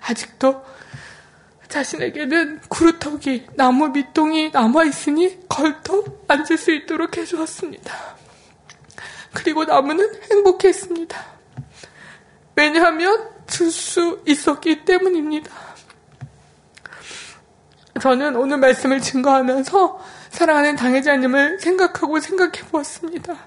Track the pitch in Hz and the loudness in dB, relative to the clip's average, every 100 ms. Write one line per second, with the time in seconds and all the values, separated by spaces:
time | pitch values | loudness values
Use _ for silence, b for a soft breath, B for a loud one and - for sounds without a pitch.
0 | - 233 - _ 262 269 B B B B | -6 -8 -8 _ 0 0 B B B B
1 | B B B B B _ - 302 269 320 | B B B B B _ -10 -6 -6 -6
2 | 247 294 294 330 302 311 - - 330 330 | -6 -6 -2 0 0 -6 -10 2 2 2
3 | 285 294 - 254 - - 254 254 302 277 | -6 -6 -4 -4 -6 2 4 4 2 -2
4 | 277 - 311 311 311 285 226 285 320 277 | -2 0 2 0 0 2 4 4 2 0
5 | - 294 370 - - - 311 294 - 381 | -2 0 0 -2 -10 -2 -2 -2 -4 -4
6 | - - - 285 311 330 - 311 - 320 | -4 -12 -2 -2 0 -2 0 -2 -4 -6
7 | 339 - 320 330 320 - 330 - - - | -6 -6 -8 -6 -8 -8 -12 -12 -16 -16
8 | - - - - _ _ _ - _ B | -16 -20 -20 -20 _ _ _ -20 _ B
9 | B B B - - 311 311 277 277 320 | B B B -6 -2 -2 2 2 2 0
10 | 427 - - 415 403 370 392 370 - 339 | 0 -2 0 4 4 4 2 2 -4 -8
11 | 330 - - - _ - - B B B | -8 -12 -16 -20 _ -18 -18 B B B
12 | B B B B _ - 294 320 339 320 | B B B B _ 0 2 4 4 2
13 | 359 440 - - - - 339 320 - - | 0 0 -2 -18 -12 -2 -2 -2 -4 -2
14 | 339 - - 294 - 285 330 311 - 370 | -2 -2 -2 0 0 -2 -2 -2 2 2
15 | 381 349 294 302 302 - - - - - | 2 0 -2 -6 -8 -20 -20 -20 -20 -20
16 | _ _ - _ _ _ _ - - B | _ _ -20 _ _ _ _ -20 -20 B
17 | B B B B _ _ _ _ _ - | B B B B _ _ _ _ _ -2
18 | 269 254 294 247 269 285 262 262 269 269 | 2 2 0 0 0 4 4 4 2 0
19 | - 269 262 269 254 262 262 392 349 - | 0 -2 2 2 2 -2 2 2 2 0
20 | B B B - 339 302 294 294 247 262 | B B B -2 2 4 2 0 0 2
21 | 285 277 254 269 285 381 330 359 381 - | 2 2 2 2 2 0 -2 2 0 0
22 | 294 311 294 381 359 - - 320 285 - | -2 -2 -2 0 -2 -2 -6 -6 -4 -10
23 | 330 339 - 339 | -10 -10 -10 -14